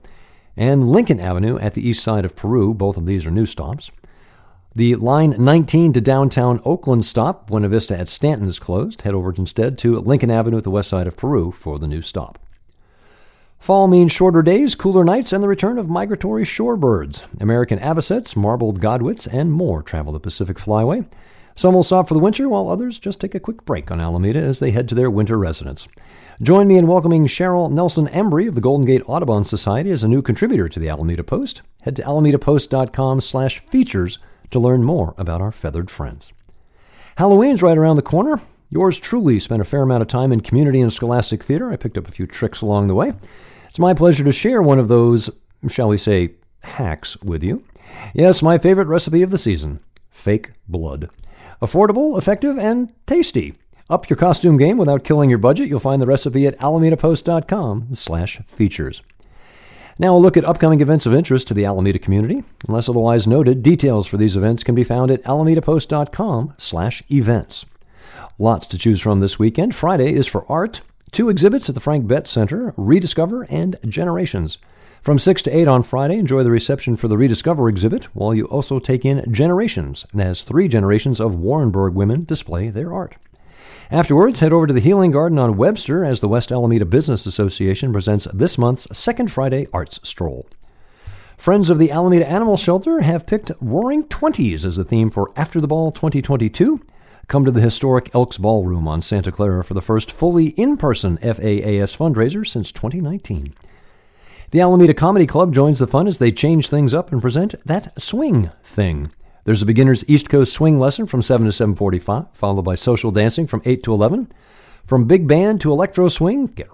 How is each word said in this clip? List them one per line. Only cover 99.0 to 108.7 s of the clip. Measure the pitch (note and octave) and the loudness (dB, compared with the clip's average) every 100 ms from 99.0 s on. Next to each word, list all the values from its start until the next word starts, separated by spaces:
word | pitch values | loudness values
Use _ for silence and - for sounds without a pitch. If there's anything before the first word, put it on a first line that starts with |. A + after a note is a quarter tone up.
Santa | - G2+ F#2 | -4 -4 -4
Clara | F2 G#2 F#2 | -2 -2 -2
for | - | -4
the | F#2+ | -6
first | - A2 - | -2 -2 -2
fully | - E3+ F3 D#3+ | -2 0 2 2
in-person | - B3 C#4+ D3 A#2 F#2+ E2+ | 0 -2 0 -2 -2 -2 -2
F | A#2+ A2 | -4 -4
A | G#2+ G2+ G#2 | -2 -2 -2
A | G2+ | -2
S | G2 - | -2 -2
fundraiser | D#3+ A2+ A#2 G3+ G#3+ | -2 0 -2 -2 -6
since | B2 F#2+ | -8 -8
twenty | - A2+ E3 | -8 -8 -6
nineteen. | D3+ G3 - F2 C#2 - - _ - _ _ _ - - - | -6 -8 -8 -8 -10 -16 -20 _ -20 _ _ _ -20 -20 -2
The | D#3+ | 2
Alameda | F3+ F#3 E3+ | 6 8 6
Comedy | C#3+ D#3+ G3+ E3 | 6 2 4 2
Club | D#3 F3+ | 2 2
joins | C3+ D3 C3+ | 4 4 2
the | B2 | 0
fun | C3+ G3 | 2 0
as | D#3+ | 2
they | A#2+ | 0
change | - D3 D#3+ - | 2 2 2 2
things | D3 C#3 | 0 2
up | D3 - | 0 -2
and | C3 | -4
present | B2 B2+ G3+ - C3+ | -2 -2 -2 -6 -6
That | F3 - - | -6 -6 -10
Swing | - A3+ D4+ E3 F2 - | -8 -4 0 0 -2 -6
Thing. | - | -8